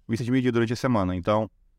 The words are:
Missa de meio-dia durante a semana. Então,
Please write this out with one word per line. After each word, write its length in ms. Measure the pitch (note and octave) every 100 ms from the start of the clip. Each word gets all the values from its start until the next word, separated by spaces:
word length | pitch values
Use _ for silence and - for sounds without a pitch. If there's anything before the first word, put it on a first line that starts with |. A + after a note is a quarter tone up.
| -
Missa 160 | A2+
de 80 | A#2
meio-dia 220 | C3 B2+
durante 200 | A#2 A2+
a 40 | A#2+
semana. 400 | C#3 A#2 F#2 F2+
Então, 340 | F2 G#2+ A2 - _